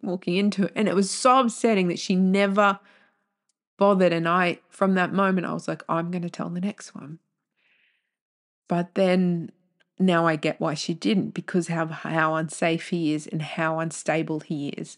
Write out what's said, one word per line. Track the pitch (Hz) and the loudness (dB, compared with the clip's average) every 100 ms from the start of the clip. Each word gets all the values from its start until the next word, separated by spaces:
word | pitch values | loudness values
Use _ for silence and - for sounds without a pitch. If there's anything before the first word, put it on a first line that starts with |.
walking | 196 180 - 180 | -6 -6 -2 0
into. | 208 196 196 - | 0 0 -2 0
And | 202 | 0
it | 190 | 2
was | 190 | 0
so | - 254 262 | 0 4 4
upsetting | 240 - 233 202 175 | 4 0 2 2 2
that | - | -2
she | - 185 | 0 2
never | 185 196 202 196 202 196 _ _ _ _ _ _ _ _ _ - | 4 4 2 4 2 2 _ _ _ _ _ _ _ _ _ 2
bothered. | 202 196 175 | 4 6 4
And | 170 165 | 2 2
I, | 180 175 - _ | 2 2 -2 _
from | - 190 | -2 2
that | 185 175 | 2 2
moment, | 185 190 185 170 | 2 2 2 -2
I | |
was | 165 - | -6 -6
like, | 156 - | -8 -4
"I'm | 165 170 | -4 -2
gonna | 180 175 | -6 -8
tell | - 170 | -8 -8
the | 175 | -4
next | 202 - - - | -6 -8 -16 -18
one." | 139 165 _ _ _ _ _ _ _ _ _ _ _ _ _ _ - | -18 -18 _ _ _ _ _ _ _ _ _ _ _ _ _ _ -4
But | 170 175 - | -2 -2 0
then | 190 185 180 170 151 _ _ _ _ - | 2 4 2 0 -6 _ _ _ _ 0
now | 185 170 165 | 2 4 2
I | 156 | 0
get | 156 - | -2 -2
why | 160 | -4
she | 151 - | -4 -6
didn't, | 165 196 196 151 | -4 0 0 -2
because | - - 180 170 | -8 -4 -4 -2
how, | 165 160 | -4 -4
how | 156 156 160 160 160 | -6 -4 0 0 0
unsafe | 160 - 170 165 - | -4 -2 0 0 -2
he | 170 151 | -2 0
is | 151 - | -2 -4
and | 160 | -6
how | 147 - 160 160 | -6 -4 -2 -2
unstable | 165 - - 160 156 156 | -4 -6 -2 -2 -2 -6
he | - 151 143 | -6 -6 -6
is | - 165 | -8 -14